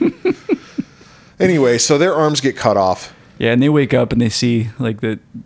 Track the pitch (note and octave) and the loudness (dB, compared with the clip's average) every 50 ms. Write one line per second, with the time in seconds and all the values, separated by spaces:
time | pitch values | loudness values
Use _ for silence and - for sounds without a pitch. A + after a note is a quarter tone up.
0 | - - - - - F#4 - - - - - - - - - - - - - - | -2 -2 -2 -2 -4 -4 -4 -4 -4 -6 -6 -6 -6 -10 -12 -12 -12 -12 -18 -20
1 | - - - - - - _ - F#3 F#3 F3 D3 C3 A#2+ A#2+ A#2 - - D3+ C#3+ | -20 -20 -20 -20 -20 -16 _ -2 0 2 2 2 2 2 2 2 2 0 2 2
2 | E3+ F#3+ D#3 D#3 D#3 D3+ D3+ C3 B2+ C3 - - - A2+ G2+ G2+ F#2+ F#2 F2+ - | 2 2 2 0 0 0 0 0 -2 -2 -2 0 0 2 2 2 2 0 0 -2
3 | - - - - - - - - A2+ A2+ A#2+ B2 C3+ D3 D3+ D3 C#3 - - B2+ | -8 -14 -20 -20 -20 -18 -8 -4 -2 0 2 2 2 2 2 2 2 2 0 0
4 | A#2+ A2 A2+ A#2+ A#2+ A2 - - B2 A#2+ A#2 A2+ A2+ A2 - - B2+ A2+ G#2+ G#2 | 0 0 0 0 0 0 -2 -2 -2 0 0 -2 -2 -4 -6 -6 -6 -6 -4 -4
5 | A#2+ A2 G#2+ - - _ - - - | -6 -6 -6 -8 -10 _ -20 -20 -20